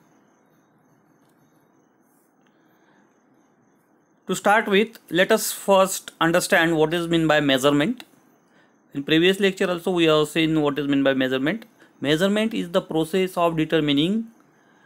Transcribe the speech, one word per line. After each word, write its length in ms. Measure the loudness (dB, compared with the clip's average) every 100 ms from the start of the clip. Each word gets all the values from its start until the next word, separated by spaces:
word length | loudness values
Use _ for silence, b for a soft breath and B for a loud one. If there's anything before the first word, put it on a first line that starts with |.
| _ _ _ _ _ _ _ _ _ _ _ _ _ _ _ _ _ _ _ _ _ _ _ _ _ b b b b b b _ _ _ _ _ _ _ _ _ _ _ -8
To 60 |
start 360 | -2 2 2 2
with, 280 | 0 0 -6 -4
let 200 | 0 2
us 220 | 0 -2
first 600 | -6 2 2 2 -2 -12 -2
understand 560 | 0 0 2 2 2 2
what 160 | 0
is 160 | -2 -2
meant 180 | 0 2
by 140 | 2
measurement. 640 | 2 2 2 2 0 -6 -14 _ _ _ _ b b b _ -12
In 60 |
previous 360 | -2 2 2 2
lecture 280 | -2 0 -4
also 220 | -2 -4
we 140 | 0
have 240 | 2 2 2
seen 340 | 0 0 0
what 160 | 0 -2
is 100 | -2
meant 160 | 0
by 120 | 2 0
measurement. 500 | -2 -2 -2 -4 -10 b b b
Measurement 540 | -2 0 0 0 -2
is 160 | -4 -4
the 100 | -4
process 560 | -2 -4 -2 -2 -2 -2
of 220 | -2 0
determining 680 | -2 0 0 0 0 -2 -6 _ _ b b b